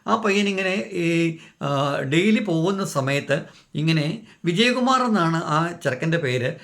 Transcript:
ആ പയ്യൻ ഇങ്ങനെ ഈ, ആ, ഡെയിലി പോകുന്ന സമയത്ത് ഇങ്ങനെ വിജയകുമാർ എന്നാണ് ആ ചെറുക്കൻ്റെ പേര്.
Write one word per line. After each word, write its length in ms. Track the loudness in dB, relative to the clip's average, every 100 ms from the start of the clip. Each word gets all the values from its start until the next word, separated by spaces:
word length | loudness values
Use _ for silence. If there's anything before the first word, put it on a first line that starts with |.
| -4
ആ 80 | 0
പയ്യൻ 340 | 2 2 2
ഇങ്ങനെ 260 | 0 -2 -2 -4
ഈ, 460 | -2 0 2 0 -2 -12 -8
ആ, 360 | -4 0 0 -2
ഡെയിലി 440 | 0 2 4 2
പോകുന്ന 420 | 2 0 0 0 -2
സമയത്ത് 560 | -2 0 -2 0 -2 -4 -18 _ -2
ഇങ്ങനെ 460 | 0 2 0 -6 -12 -8 -2
വിജയകുമാർ 560 | 2 2 2 2 2
എന്നാണ് 360 | 2 2 2 0
ആ 340 | 0 -2 -2 -4
ചെറുക്കൻ്റെ 340 | -4 -2 -2 0
പേര്. 360 | 0 0 -2 -6